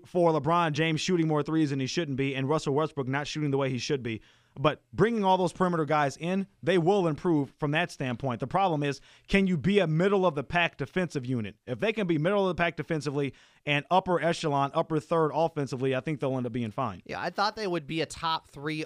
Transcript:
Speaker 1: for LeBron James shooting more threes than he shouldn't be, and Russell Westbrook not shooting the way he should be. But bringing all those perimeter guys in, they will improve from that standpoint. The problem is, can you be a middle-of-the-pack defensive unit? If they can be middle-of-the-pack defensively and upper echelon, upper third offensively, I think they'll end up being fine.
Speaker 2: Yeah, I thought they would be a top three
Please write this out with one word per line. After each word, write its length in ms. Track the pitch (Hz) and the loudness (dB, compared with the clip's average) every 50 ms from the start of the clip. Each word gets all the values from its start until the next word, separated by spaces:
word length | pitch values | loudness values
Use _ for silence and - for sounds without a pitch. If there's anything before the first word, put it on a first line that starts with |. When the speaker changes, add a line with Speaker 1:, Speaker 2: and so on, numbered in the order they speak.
| - | -2
Speaker 1:
for 260 | - - 180 175 170 160 | -4 0 4 4 4 4
LeBron 400 | 156 131 151 165 175 175 160 147 | 4 2 2 2 2 2 2 2
James 280 | 139 160 165 160 151 | 0 0 0 0 0
shooting 280 | - - 185 170 160 156 | 0 2 2 2 4 4
more 160 | 151 151 139 | 2 2 2
threes 260 | - 156 160 160 143 | 2 2 2 2 2
than 80 | 143 139 | 0 0
he 80 | 131 | -2
shouldn't 300 | 127 - 180 170 147 135 | -2 -2 -2 -2 -2 -2
be, 180 | 123 139 135 135 | -2 -2 -2 -2
and 140 | 131 135 131 | -2 0 0
Russell 260 | 156 156 - 151 135 | 0 0 0 0 0
Westbrook 320 | 143 156 147 - - 131 | 0 0 0 -2 -4 -4
not 220 | 120 135 139 147 - | -2 -2 -4 -4 -4
shooting 240 | - 156 151 147 139 | -4 -2 -2 0 2
the 60 | 139 | 2
way 120 | 139 131 | 0 0
he 80 | 131 120 | -2 -2
should 240 | 113 - 151 135 117 | -2 -2 -2 -2 -2
be. 200 | 120 113 107 - - _ _ _ _ - - | -4 -6 -8 -10 -14 _ _ _ _ -6 -2
But 240 | 139 156 135 - _ _ - | 0 0 0 -2 _ _ 0
bringing 320 | 110 175 226 240 220 202 | 2 2 2 2 2 4
all 140 | 190 185 185 | 4 4 4
those 140 | 190 165 - | 4 2 0
perimeter 320 | - 185 180 175 165 160 | 0 0 2 2 0 0
guys 320 | 143 156 151 147 139 - | 2 2 2 2 2 0
in, 320 | - 151 170 185 196 196 - _ _ | -4 -4 -2 -2 -2 -2 -4 _ _
they 160 | - 139 185 | -2 2 2
will 300 | 185 156 165 202 208 180 | 4 4 4 4 4 4
improve 460 | 165 151 - - 180 165 147 139 127 - - | 2 0 0 0 2 2 2 0 -2 -4 -4
from 100 | - 147 | -4 -2
that 220 | 143 156 175 165 - | 0 0 -2 -2 -4
standpoint. 480 | - 143 127 123 113 - 135 120 110 | -6 -6 -4 -4 -4 -4 -4 -4 -4
The 80 | - 123 | -4 -2
problem 340 | - 180 196 185 165 147 143 | 0 2 2 2 2 0 0
is, 180 | 143 139 - - - - - _ - | -2 -2 -4 -8 -20 -20 -20 _ 0
can 180 | - 196 196 | 2 2 4
you 100 | 185 185 | 2 2
be 220 | 156 113 180 202 202 | 0 2 2 4 4
a 80 | 185 | 4
middle-of-the-pack 920 | 160 156 156 180 202 202 196 185 180 151 147 127 - - 175 170 165 - | 2 2 2 2 4 4 4 2 2 0 0 -4 -2 0 0 0 0 -2
defensive 480 | - 139 - - 180 185 160 - 147 123 | -4 -8 -4 -2 -2 -2 -2 -2 -4 -4
unit? 300 | 123 131 120 107 98 90 _ _ - | -2 -2 -2 -4 -4 -8 _ _ -8
If 100 | 123 104 | -6 -2
they 140 | 151 220 220 | -2 -2 0
can 160 | 226 208 170 | 0 0 0
be 100 | 170 147 | 0 0
middle-of-the-pack 580 | 147 175 208 202 196 185 175 156 170 170 160 | 2 2 2 2 2 0 0 0 0 -2 -2
defensively 560 | - 147 - 170 156 127 147 135 143 143 135 - - - - _ _ - | -4 -4 -4 -4 -4 -2 -4 -2 -2 -2 -4 -6 -10 -18 -20 _ _ -4
and 200 | - 147 147 143 - 175 | -2 -2 -2 0 2 2
upper 280 | 185 185 185 180 160 | 2 2 2 0 2
echelon, 520 | 143 165 170 - - 156 143 139 139 139 135 | 2 0 0 0 -2 -2 0 0 0 0 0
upper 240 | 156 165 - 160 151 | -2 -2 0 -2 -4
third 320 | 143 - 170 165 160 151 127 | -2 0 0 0 0 0 0
offensively, 640 | 147 165 165 - 151 139 127 - 135 131 135 131 | 0 0 0 0 -2 -4 -4 -4 -2 -2 0 -2
I 60 | 127 | -2
think 180 | 123 165 156 127 | -2 -4 -4 -4
they'll 180 | - 135 131 | -2 -2 -2
end 100 | 131 123 | -2 -4
up 60 | 123 113 | -4 -4
being 200 | 127 120 110 101 | -4 -4 -4 -4
fine. 280 | - 135 113 95 92 - | -4 -4 -4 -4 -8 -12
Speaker 2:
Yeah, 140 | - - 90 | -10 -8 -8
I 100 | 104 175 | -6 -6
thought 240 | 180 - 196 214 214 | -2 -2 -2 -2 -2
they 140 | 220 214 190 | -4 -4 -4
would 180 | 175 170 147 | -4 -4 -4
be 140 | 131 160 160 | -4 -4 -4
a 60 | 151 | -4
top 440 | - - - - 165 160 160 - - | -4 -6 -6 -4 -4 -4 -4 -6 -10
three 340 | - 143 139 156 156 156 156 | -14 -10 -8 -6 -6 -6 -6